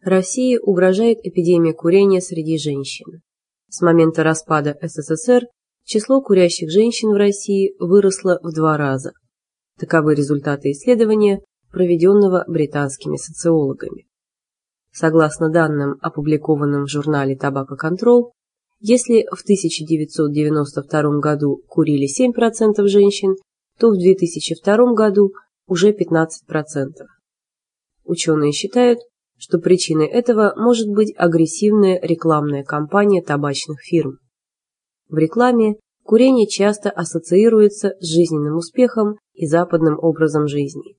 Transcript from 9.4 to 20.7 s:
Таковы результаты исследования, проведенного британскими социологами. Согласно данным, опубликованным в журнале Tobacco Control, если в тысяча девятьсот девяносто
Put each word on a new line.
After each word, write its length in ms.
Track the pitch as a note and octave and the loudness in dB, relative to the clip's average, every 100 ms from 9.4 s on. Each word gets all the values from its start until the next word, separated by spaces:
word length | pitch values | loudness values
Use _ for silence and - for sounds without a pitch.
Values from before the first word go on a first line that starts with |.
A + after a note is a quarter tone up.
| _ _ _ _ | _ _ _ _
Таковы 360 | D3+ E3 D3+ | -2 0 2
результаты 560 | D3 C#3 D3 C#3+ C#3+ C#3 | 0 0 -2 -4 -4 -4
исследования, 720 | C#3+ - A#3+ A3 G#3+ G#3 G3 _ _ _ | -4 0 2 2 2 2 0 _ _ _
проведенного 720 | F3 F3+ E3+ F3 G#3 G3 F#3 - | -4 0 2 4 4 4 2 -2
британскими 680 | E3 D3 D3 C#3+ C3+ D#3 D3 | -4 -2 -4 -6 -8 -10 -10
социологами. 920 | - D#3+ E3+ E3 C#3 - - - _ _ _ _ _ _ _ _ _ | -10 -6 0 0 0 -6 -12 -16 _ _ _ _ _ _ _ _ _
Согласно 580 | - E3 D#3+ D#3 - D#3+ | -4 0 2 0 -2 -2
данным, 480 | E3 D#3 D3 C#3 C#3+ | 0 0 -2 -4 -6
опубликованным 840 | E3 D3+ D3 D3+ D3+ D3+ C#3+ C#3+ | -10 -8 -4 -4 0 -2 0 -2
в 40 | C#3+ | -4
журнале 480 | D3 D3 D3 C3+ C3+ | -6 -2 -2 -2 -4
Tobacco 400 | C#3+ C#3 C3+ C3+ | -4 -6 -8 -8
Control, 540 | D#3+ F3+ A#3 A#3+ A#3+ _ _ _ _ _ | -6 -2 4 2 2 _ _ _ _ _
если 480 | G#3 B3 - A3+ - | 0 0 2 0 0
в 120 | - | -10
тысяча 420 | - G3 E3 - | -2 0 0 -6
девятьсот 480 | D#3 D#3+ D3+ - D3+ | -4 -4 -4 -4 -2
девяносто 500 | D3 D3+ D3+ C#3+ | 0 0 0 -2